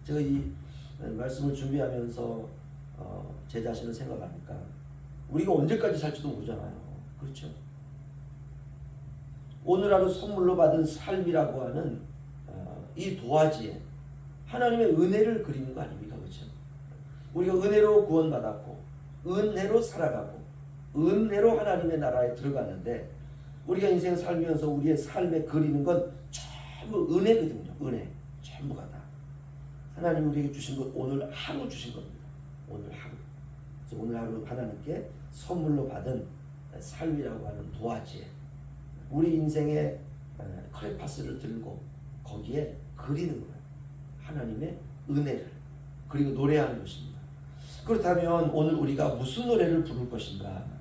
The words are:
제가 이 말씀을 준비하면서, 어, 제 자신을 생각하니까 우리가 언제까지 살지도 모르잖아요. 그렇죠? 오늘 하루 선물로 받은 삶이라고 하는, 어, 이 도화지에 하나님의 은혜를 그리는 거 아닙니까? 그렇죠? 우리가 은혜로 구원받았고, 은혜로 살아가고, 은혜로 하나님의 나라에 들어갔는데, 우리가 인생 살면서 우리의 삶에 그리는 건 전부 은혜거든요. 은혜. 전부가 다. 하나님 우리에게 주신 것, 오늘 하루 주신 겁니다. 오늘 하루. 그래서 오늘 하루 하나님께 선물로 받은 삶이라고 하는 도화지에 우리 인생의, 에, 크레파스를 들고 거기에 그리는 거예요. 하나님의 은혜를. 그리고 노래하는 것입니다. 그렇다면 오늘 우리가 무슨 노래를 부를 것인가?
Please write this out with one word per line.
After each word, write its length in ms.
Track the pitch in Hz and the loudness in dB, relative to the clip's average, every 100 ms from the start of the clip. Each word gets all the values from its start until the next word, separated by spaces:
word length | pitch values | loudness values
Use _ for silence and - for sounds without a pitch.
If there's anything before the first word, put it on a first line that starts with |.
제가 160 | 143 147 | -2 0
이 300 | 139 139 139 - - - - - | 2 2 0 -8 -12 -14 -14 -12
말씀을 540 | 117 113 127 135 143 | -8 -6 -4 -2 -2
준비하면서, 920 | 139 139 143 127 123 120 120 117 113 110 - - - - - | -2 -2 0 0 0 -4 -4 -4 -4 -8 -12 -16 -14 -14 -12
어, 380 | 98 95 95 - - | -10 -10 -10 -12 -8
제 140 | 117 | -4
자신을 320 | 113 113 117 | -4 -4 -4
생각하니까 640 | 113 135 - - - - - - - - - - - - | -6 -6 -6 -8 -10 -10 -10 -10 -14 -14 -14 -14 -12 -4
우리가 240 | 147 185 | 0 4
언제까지 440 | 160 151 220 214 165 | 6 6 4 4 2
살지도 300 | 151 - 143 | -2 -2 -4
모르잖아요. 420 | 110 - 107 95 - - - - - | -4 -6 -6 -8 -10 -12 -12 -12 -10
그렇죠? 300 | 139 - 147 - - - - - - - - - - - - - - - - - - - - - - | -10 -10 -10 -12 -14 -14 -16 -14 -14 -14 -14 -14 -14 -14 -14 -14 -12 -12 -12 -12 -12 -14 -14 -8 4
오늘 280 | 185 208 | 6 8
하루 160 | 190 185 | 8 8
선물로 440 | - 202 202 180 180 | 4 -2 4 6 10
받은 300 | 156 160 151 | 8 8 4
삶이라고 760 | - - 185 170 160 - 131 | 0 -2 0 4 4 4 2
하는, 380 | - 147 160 - - - - - - | -2 -2 -2 -4 -10 -14 -14 -14 -12
어, 400 | 95 - - - 160 | -10 -10 -10 -12 -6
이 220 | 190 - | -4 -4
도화지에 640 | 117 156 156 120 107 - - - - - - - - | 2 6 6 4 -6 -8 -12 -12 -14 -14 -14 -14 -8
하나님의 500 | 240 240 233 220 156 | 2 4 6 6 8
은혜를 480 | 180 208 220 226 | 6 8 6 4
그리는 320 | - 135 131 - | 0 -4 -4 -6
거 60 | |
아닙니까? 340 | - - - - | -6 -8 -10 -10
그렇죠? 300 | - - - - - - - - - - - | -10 -10 -12 -14 -14 -14 -14 -14 -14 -14 -6
우리가 200 | 330 185 185 | 2 4 6
은혜로 500 | 196 214 214 208 - | 8 8 10 10 8
구원받았고, 720 | 160 160 127 110 104 - - - - - - 165 | 6 6 2 -2 -4 -8 -12 -12 -14 -14 -10 -2
은혜로 560 | 185 214 185 196 233 | 2 2 2 4 4
살아가고, 600 | 233 - 156 - - - - - - - - 147 | 4 0 0 0 -6 -10 -14 -14 -14 -14 -6 2
은혜로 640 | 165 202 220 202 226 226 | 6 6 4 6 6 6
하나님의 400 | 208 180 170 160 | 4 2 2 2
나라에 340 | 147 - 156 | 2 4 2
들어갔는데, 760 | - 139 135 104 95 117 120 - - - - - - - | 0 -2 -2 -2 -4 -4 -4 -6 -12 -14 -14 -14 -12 0
우리가 220 | 185 202 | 4 6
인생 260 | 180 180 175 | 6 6 2
살면서 540 | - 170 165 151 151 | 2 0 2 2 2
우리의 260 | 143 147 151 | 2 4 4
삶에 480 | - - 175 160 | 2 0 2 2
그리는 400 | 151 151 147 143 | 2 4 4 4
건 300 | 139 175 - - - | 4 4 2 -6 -12
전부 840 | - - - - - 220 208 160 175 | -12 -12 -14 -14 -14 -2 0 4 4
은혜거든요. 540 | 214 226 160 123 - - | 8 6 6 -2 -8 -6
은혜. 280 | 135 113 98 - - - | -2 -2 -4 -12 -14 -14
전부가 480 | - - 143 - - | -14 -8 -8 -8 -10
다. 80 | - - - - - - - - - - - | -12 -14 -14 -14 -14 -14 -14 -14 -14 -14 0
하나님 340 | 170 156 151 | 2 4 4
우리에게 220 | 143 143 | 2 0
주신 260 | - - 135 | -2 -6 -4
것, 140 | 131 131 | -4 -2
오늘 340 | 131 139 139 | 0 0 -2
하루 340 | - - 143 135 | -6 -6 -4 -6
주신 240 | 139 120 | -8 -10
겁니다. 240 | 120 - - - - - - - | -10 -12 -14 -14 -16 -16 -16 -12
오늘 160 | - - | -10 -10
하루. 200 | - 143 139 - - - - - - - | -12 -12 -12 -14 -14 -14 -14 -14 -14 -12
그래서 160 | 107 | -6
오늘 160 | 113 117 | -4 -4
하루 280 | 113 113 - | -4 -6 -6
하나님께 640 | 127 113 101 147 180 - - - | -6 -6 -6 -6 -6 -8 -12 -14
선물로 560 | - - 175 151 143 127 | -14 -4 0 2 2 0
받은 360 | - 131 127 - - - - - - | -4 -4 -4 -4 -12 -16 -16 -16 -14
삶이라고 680 | - - 165 147 123 113 104 | -12 -4 -2 0 -2 -6 -8
하는 240 | - - | -8 -8
도화지에 560 | - 113 117 - - - - - - - - - - - | -6 -4 -4 -6 -12 -12 -14 -14 -14 -14 -14 -14 -14 -4
우리 260 | 143 170 160 | 4 6 6
인생의, 640 | 151 151 151 151 151 - - - - - | 4 2 2 4 2 -2 -10 -14 -14 -12
에, 60 | 95 95 - | -10 -10 -10
크레파스를 680 | - 107 - - - - 127 | -10 -8 -6 -8 -6 -6 -6
들고 420 | - 113 - - - - - - | -6 -6 -8 -10 -12 -14 -14 -12
거기에 540 | - 107 - 139 147 - - - | -10 -10 -4 -2 -2 -6 -12 -12
그리는 380 | 127 147 175 123 | -4 -2 0 -2
거예요. 160 | - - - - - - - - | -8 -12 -14 -14 -14 -14 -14 -14
하나님의 560 | - 151 117 107 156 - - - - | -8 -6 -6 -4 -6 -6 -12 -14 0
은혜를. 420 | 143 143 120 - - - - - - - | 2 2 0 -4 -14 -16 -16 -14 -14 -8
그리고 220 | 143 143 | 0 2
노래하는 480 | 139 139 151 - 120 | 4 6 6 4 0
것입니다. 400 | - - - - - - - - - - - | -8 -10 -10 -12 -14 -14 -16 -14 -14 -12 0
그렇다면 680 | 226 180 175 170 170 156 | 2 6 6 6 6 4
오늘 240 | 151 156 147 | 4 4 4
우리가 400 | 139 139 147 117 | 2 4 2 2
무슨 320 | 135 226 240 | -2 -2 4
노래를 360 | 226 170 165 | 6 6 6
부를 240 | 143 120 123 | 2 -2 -4
것인가? 540 | 113 - 98 101 95 - - | -4 -6 -8 -8 -6 -8 -10